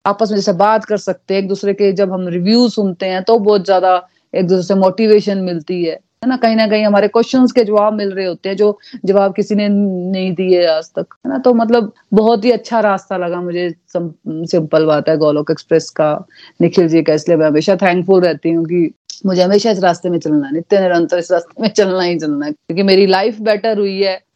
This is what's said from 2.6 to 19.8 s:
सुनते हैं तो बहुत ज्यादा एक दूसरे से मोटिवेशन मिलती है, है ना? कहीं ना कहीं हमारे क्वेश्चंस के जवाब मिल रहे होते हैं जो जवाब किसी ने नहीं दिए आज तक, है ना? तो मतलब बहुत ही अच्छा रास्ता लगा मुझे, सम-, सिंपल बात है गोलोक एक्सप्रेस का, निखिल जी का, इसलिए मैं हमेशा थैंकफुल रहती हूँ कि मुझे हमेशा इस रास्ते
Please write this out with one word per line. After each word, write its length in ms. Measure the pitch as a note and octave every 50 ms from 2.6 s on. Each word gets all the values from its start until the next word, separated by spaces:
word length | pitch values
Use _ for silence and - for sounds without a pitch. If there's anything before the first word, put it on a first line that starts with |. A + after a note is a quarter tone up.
| B3 A#3
सुनते 360 | - - G#3 G3 F3+ - G3
हैं 180 | F#3+ F#3 F#3 F#3
तो 160 | - A3+ A#3
बहुत 260 | G3+ G#3 G#3 G3+ F3+
ज्यादा 420 | F#3 F#3+ F#3 F3+ F#3 F#3 F3+ F3+ _ _ _ _ _ -
एक 120 | - F#3 E3
दूसरे 160 | F#3+ F#3 F3
से 120 | F3+ G3
मोटिवेशन 640 | G3 F#3+ F#3 F#3 G3 A3+ G#3+ G#3+ G#3 - G3+ G3 G3
मिलती 460 | F#3 F3+ F3 E3 D3+ - F#3 F3+ F3
है, 100 | E3 D#3
है 360 | - _ _ _ _ - B3+
ना? 80 | C4 B3+
कहीं 180 | - A3+ A3
ना 120 | A3 A3 G#3+
कहीं 180 | G#3+ G#3+ G#3+
हमारे 220 | G#3 G#3 G3+ G#3 G#3
क्वेश्चंस 440 | - A#3 A#3 - - C4 B3+ A#3+
के 120 | B3 B3+ A#3+
जवाब 300 | G3 G#3+ G#3 G#3 G#3+ A3
मिल 180 | G#3 G3+ G3
रहे 140 | F#3+ F#3+ F#3+
होते 240 | F3+ E3+ - - F#3+
हैं 60 | G3
जो 240 | F#3+ G#3 G#3 G#3 - _ - - A#3 -
जवाब 280 | F#3 F#3+ G3+ G3 G3 F#3+
किसी 220 | - G3+ - G#3+
ने 120 | G3+ G#3 G#3 G3+ G3+ G#3 G3 F#3 F3+ F3+ F#3
नहीं 220 | F#3+ F#3+ F#3 F#3 F3
दिए 320 | D#3+ F#3+ F#3 F#3 F3 F3
आज 200 | E3 D#3+ D#3 E3
तक, 200 | - _ - F3 - - _ _
है 40 | C4
ना? 80 | C#4 C4
तो 160 | C4 B3+ B3
मतलब 400 | A#3 A#3 G#3+ A#3 A#3+ A3 G#3 - _ _ _ G#3+
बहुत 320 | G#3 G#3+ A3+ A#3 A3 G3
ही 60 | B3
अच्छा 280 | A#3 G#3+ A3 - A#3+ A3+
रास्ता 380 | G#3+ G#3 G3 F#3+ - _ G3 F#3
लगा 240 | F3+ F3 F3 F3
मुझे, 340 | F3+ F3 E3+ F3 F3+ F3 E3 - _ _ _
सम-, 200 | F3+ F3 E3 D#3+ _ _ -
सिंपल 560 | D#3 D#3+ E3+ E3 - F3 D#3 D3+ - D#3 D#3
बात 240 | D#3 D3+ D3 C#3 -
है 80 | D#3+ D3+
गोलोक 340 | D#3 D3+ D3 D3 D3 -
एक्सप्रेस 380 | D#3+ - - _ E3 D#3+ D#3 -
का, 360 | _ - D#3 D3+ D3+ - F#3 _ _ - - - _ _
निखिल 260 | E3+ F3 - G3+ F3 E3
जी 140 | D#3+ E3
का, 120 | D3+ D#3+ D#3
इसलिए 240 | D3+ D3 - E3+ D#3
मैं 100 | D#3 D#3
हमेशा 280 | C#3+ D3+ D#3+ - G3
थैंकफुल 460 | F3 G3 F#3 F3 F3+ E3+ F3+ F#3+ F#3
रहती 280 | F3+ F3 D#3 C#3 - E3
हूँ 160 | E3 E3 E3
कि 280 | D#3+ F3 F3+ E3+ D3+ - _ _ _ - - -
मुझे 180 | F#3+ F#3 F3 F3+
हमेशा 280 | F#3 G3+ G#3 G#3 A#3
इस 80 | G#3
रास्ते 300 | F#3